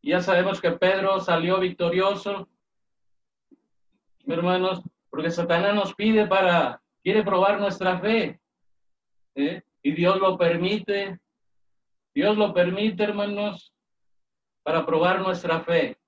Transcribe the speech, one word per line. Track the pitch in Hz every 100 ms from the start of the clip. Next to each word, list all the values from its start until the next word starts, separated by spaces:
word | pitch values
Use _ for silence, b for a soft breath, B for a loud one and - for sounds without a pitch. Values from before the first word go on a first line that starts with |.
Ya | 139 180
sabemos | 180 180 185 -
que | 170
Pedro | - 185 196 196 190
salió | 185 170 170 190
victorioso, | 185 175 175 180 190 202 202 196 175 _ _ _ _ _ _ _ _ _ _ _ _ _ _ _ _ _
hermanos, | - 165 175 185 185 185 - _ _
porque | - 170
Satanás | 170 170 170 196
nos | 208 185
pide | - 214 220 202
para, | 190 185 170 127 - _ _
quiere | 180 214
probar | 202 185 196 202
nuestra | 202 180 185 175
fe, | 202 226 - - _ _ _ _ _ _ _ _ _
¿eh? | 139 147 180 _ _
Y | 139
Dios | 160 175 190
lo | 190 180
permite, | 170 170 185 208 196 202 196 175 _ _ _ _ _ _ _ _ _
Dios | 139 190 214
lo | 202
permite, | 175 180 190 220 180
hermanos, | 208 202 202 202 208 180 - _ _ _ _ _ _ _ _ _
para | 147 165 160
probar | 160 180 185
nuestra | 190 180 170 165
fe. | 170 170 143 -